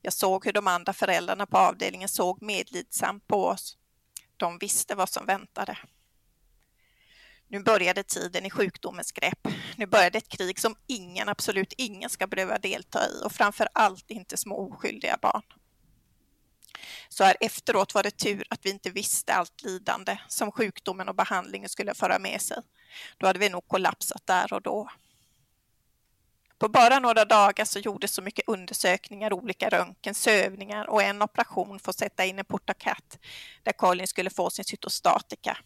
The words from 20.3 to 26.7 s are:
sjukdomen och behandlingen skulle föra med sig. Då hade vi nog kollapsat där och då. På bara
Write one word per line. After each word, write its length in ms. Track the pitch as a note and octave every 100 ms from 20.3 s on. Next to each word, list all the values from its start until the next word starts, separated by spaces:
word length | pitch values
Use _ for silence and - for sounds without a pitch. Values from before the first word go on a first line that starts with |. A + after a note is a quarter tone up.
| - G#3+
sjukdomen 560 | - G#3+ - - F#3 F#3+
och 60 |
behandlingen 540 | F#3 - F#3+ G3 G3 G3
skulle 260 | - G3+
föra 240 | - F#3 F#3+
med 220 | F#3+ G3+
sig. 220 | - - - _ _ - - _
Då 100 | F#3+
hade 120 | F3+
vi 100 | G3+
nog 200 | F3+ _
kollapsat 580 | F#3+ F3+ - - - -
där 260 | F#3 G3+
och 100 | -
då. 280 | - G#3 G#3 - _ _ _ _ _ _ _ _ _ _ _ _ _ _ _ _
På 100 |
bara 300 | G#3+